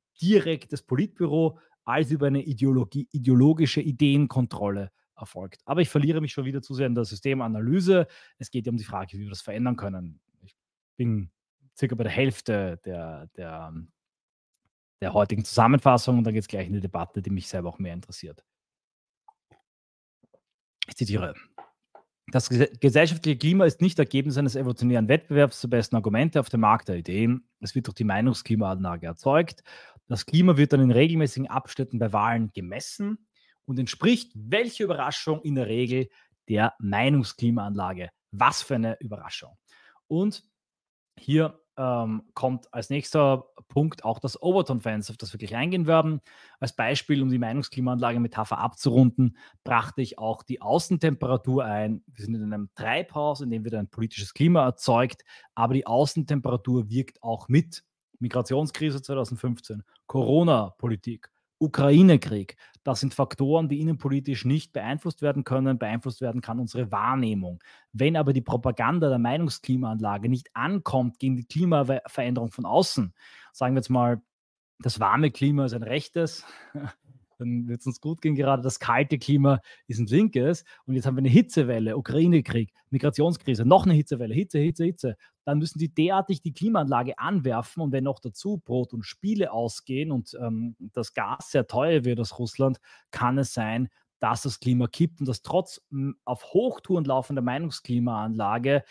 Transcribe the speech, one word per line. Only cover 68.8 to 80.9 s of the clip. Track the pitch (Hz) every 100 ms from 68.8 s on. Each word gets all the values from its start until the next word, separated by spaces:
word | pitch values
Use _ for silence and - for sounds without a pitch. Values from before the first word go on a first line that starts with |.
| 117 175 151
der | 123
Meinungsklimaanlage | 117 147 165 - - 127 120 110 107 101 113
nicht | 127 -
ankommt | - 143 196 - 135 123 -
gegen | 135 123
die |
Klimaveränderung | 117 156 180 151 131 131 - - 123 123 117
von | - 117
außen, | 139 185 - 95 - - - -
sagen | - 127 131
wir |
jetzt | 123
mal, | 127 120 117 _ _ _ _ _ -
das | 127 107
warme | 101 120 156
Klima | - 139 143
ist | 131
ein | 117
rechtes, | 110 143 - 170 160 - - - -
<laughs> | 147 117 - _ - _ -
dann | 120 120 120
wird's | 120 135
uns | 120
gut | 151 165
gehen | 156
gerade. | 139 139 131
Das | 127 -
kalte | - 120 143 139
Klima | - 143 139 135 - - -
ist | 110
ein | 107
linkes. | 139 220 131 131 175 - -
Und | -